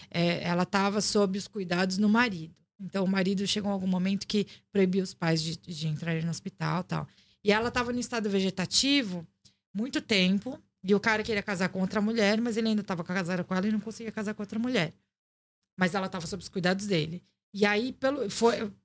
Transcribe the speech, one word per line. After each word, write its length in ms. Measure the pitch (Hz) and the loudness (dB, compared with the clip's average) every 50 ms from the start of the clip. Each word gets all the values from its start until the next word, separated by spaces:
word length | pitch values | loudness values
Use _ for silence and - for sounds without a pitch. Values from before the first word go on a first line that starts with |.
| - - | -16 -6
é, 320 | - 170 170 175 170 - - | -2 0 2 2 2 0 -2
ela 220 | 175 175 175 180 | 0 0 0 2
tava 360 | - - 196 196 202 196 214 | 2 2 2 2 2 2 2
sob 360 | 196 - - 214 202 196 190 | 2 4 4 4 4 2 0
os 100 | 202 190 | -4 -6
cuidados 500 | - - 214 190 170 175 180 190 185 185 | -6 -6 -8 -4 -2 0 0 0 0 2
no 120 | 185 214 208 | 2 4 4
marido. 440 | 208 226 247 240 190 165 160 160 - _ _ _ _ - | 4 4 4 2 0 -6 -10 -12 -16 _ _ _ _ -14
Então, 220 | 196 175 - 196 190 | -12 -6 -2 0 0
o 40 | |
marido 380 | 185 196 196 185 190 202 190 202 | 2 2 2 2 2 0 0 0
chegou 240 | 190 - 208 196 202 | -2 -2 -2 -2 -2
em 40 | 202 | -2
algum 120 | 190 185 | -2 0
momento 380 | 190 185 180 180 190 202 196 - | 0 0 0 0 0 -2 -2 -2
que 220 | - - 208 196 - - - _ _ | -2 0 -2 -2 -2 -8 -18 _ _
proibiu 320 | - 202 190 185 180 196 185 | 2 2 2 4 2 0 -2
os 100 | 185 - | -2 -4
pais 280 | - 175 165 165 160 | -2 0 2 2 2
de, 140 | 156 165 160 | 0 -4 -6
de 300 | - - - 175 147 156 | -8 -10 -12 -8 -6 -4
entrarem 360 | 160 156 147 165 165 165 160 160 | -4 -4 -4 -4 -4 -2 -2 -2
no 80 | 165 | -2
hospital 500 | 160 - - 190 - - 160 156 156 175 | -4 -4 -6 -10 -8 -4 -2 -2 -2 -2
e 20 | 185 | -2
tal. 220 | - 165 156 147 - _ _ _ _ _ _ - | -4 -4 -4 -4 -6 _ _ _ _ _ _ 0
E 80 | 202 | 2
ela 180 | 202 220 233 240 | 2 2 0 0
tava 220 | 240 254 240 240 247 | 0 -2 -2 0 -2
no 60 | 247 | -4
estado 280 | 240 - 247 226 208 208 | -4 -4 -4 -2 -2 0
vegetativo 1000 | 196 196 190 190 185 - 180 - - - - 269 285 285 247 196 180 175 165 - _ _ - - _ _ _ _ - | 2 2 2 0 0 -2 -2 0 0 2 2 4 2 2 0 -2 -6 -8 -10 -14 _ _ -20 -20 _ _ _ _ -8
muito 280 | 196 226 277 - 302 | -6 -6 -4 -4 -6
tempo. 560 | 302 - 226 190 180 185 190 202 - - 156 - - _ _ _ - | -2 0 2 4 4 4 2 0 -2 -6 -10 -12 -16 _ _ _ 0
E 120 | 185 202 | 2 2
o 40 | 196 | 4
cara 220 | 202 226 220 214 | 4 2 2 2
queria 220 | 208 226 220 202 196 | 0 -2 -2 -2 -2
casar 240 | - 202 175 190 175 | -2 -2 0 0 0
com 100 | - 190 | 0 -2
outra 180 | 185 190 - 214 | -2 0 0 0
mulher, 380 | 202 214 226 233 202 196 214 220 | 0 2 2 2 4 4 4 2
mas 140 | 233 240 214 | 0 0 0
ele 120 | 226 226 226 | 0 0 2
ainda 120 | 214 208 | 0 0
tava 220 | 196 - 190 165 170 | -2 -2 -4 -4 -4
casado 400 | - 180 196 180 165 185 180 175 | -2 -2 -2 -2 -2 -2 -4 -2
com 100 | - 185 | -2 -2
ela 140 | 185 185 | 0 0
e 40 | 220 | 0
não 100 | 214 214 | 0 -2
conseguia 300 | - 226 214 - 233 220 - | -4 -6 -10 -10 -10 -8 -8
casar 200 | 220 208 208 214 | -6 -6 -6 -6
com 80 | - | -6
outra 160 | 208 202 214 | -8 -6 -4
mulher. 360 | 220 233 247 262 214 160 165 - _ _ _ _ _ _ _ _ _ _ _ _ _ _ _ _ | -4 -2 0 2 0 0 0 -4 _ _ _ _ _ _ _ _ _ _ _ _ _ _ _ _
Mas 160 | - 185 175 - | 0 0 2 2
ela 140 | 196 190 190 | 0 -2 -4
tava 160 | - 185 175 | -4 -6 -6
sob 160 | 165 208 180 | -6 -6 -6
os 60 | - - | -8 -6
cuidados 380 | - 196 165 180 190 196 208 | -4 0 0 0 0 0 0
dele. 340 | 208 196 160 151 160 170 180 - _ _ _ _ _ - | 0 0 0 0 -2 -6 -10 -14 _ _ _ _ _ 0
E 120 | 196 208 | 2 2
aí, 260 | 208 208 208 240 262 254 | 2 4 2 0 -2 -4
pelo, 360 | - 262 269 285 - 233 202 | -2 -2 -2 0 -2 -2 -2
foi, 420 | - - 226 233 233 - 226 202 196 - | 2 4 4 4 4 2 -4 -8 -8 -6